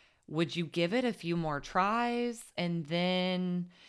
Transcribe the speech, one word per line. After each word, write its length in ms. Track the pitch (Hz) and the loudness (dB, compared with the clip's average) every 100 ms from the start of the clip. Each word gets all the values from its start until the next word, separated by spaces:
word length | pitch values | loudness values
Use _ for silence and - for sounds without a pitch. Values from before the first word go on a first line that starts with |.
| _ _ - | _ _ -6
Would 280 | 151 165 170 | 0 0 0
you 100 | 170 | -2
give 280 | 170 170 | 0 2
it 100 | 240 | 2
a 80 | 247 | 0
few 240 | 190 170 170 | -2 -2 0
more 240 | 156 143 | 0 -2
tries? 920 | - 185 196 233 240 240 240 226 - - | -2 0 2 2 0 0 -2 -4 -8 -2
And 300 | 175 170 147 | 0 0 0
then, 840 | 175 180 185 185 180 185 175 175 - | 0 2 2 2 0 0 0 -2 -10